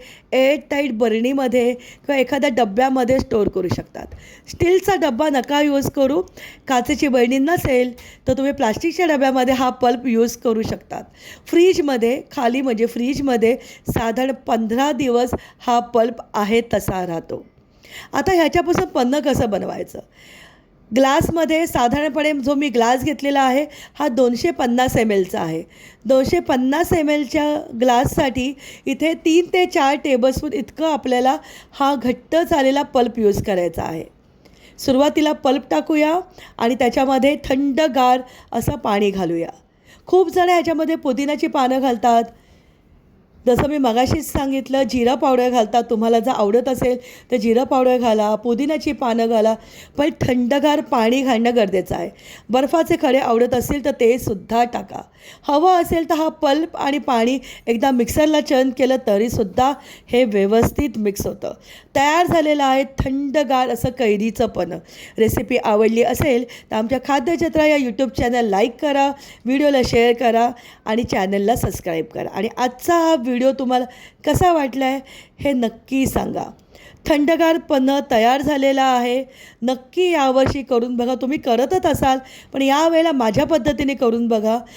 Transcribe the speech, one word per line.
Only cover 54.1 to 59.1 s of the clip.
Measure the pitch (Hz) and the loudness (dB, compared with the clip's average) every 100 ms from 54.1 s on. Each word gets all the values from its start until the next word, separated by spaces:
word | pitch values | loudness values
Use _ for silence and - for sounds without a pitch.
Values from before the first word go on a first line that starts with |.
| 254 | 2
सुद्धा | - 196 - 226 | -2 -8 -4 -2
टाका. | 240 220 196 - - _ - - - | 0 -4 -10 -14 -16 _ -20 -12 -2
हवं | 285 359 359 | 2 4 4
असेल | 339 339 330 | 2 -2 0
तर | |
हा | 320 320 | 0 -2
पल्प | 311 294 285 339 - | 0 0 0 -2 -4
आणि | 277 285 | -4 -4
पाणी | 233 240 233 269 - - - | -2 0 0 -2 -6 -10 -4
एकदा | 233 269 | 0 2
मिक्सरला | 254 233 - 302 302 | 2 0 2 2 2
चर्न | 302 269 262 | 2 2 2
केलं | 254 254 262 | 0 0 0
तरीसुद्धा | 254 | 0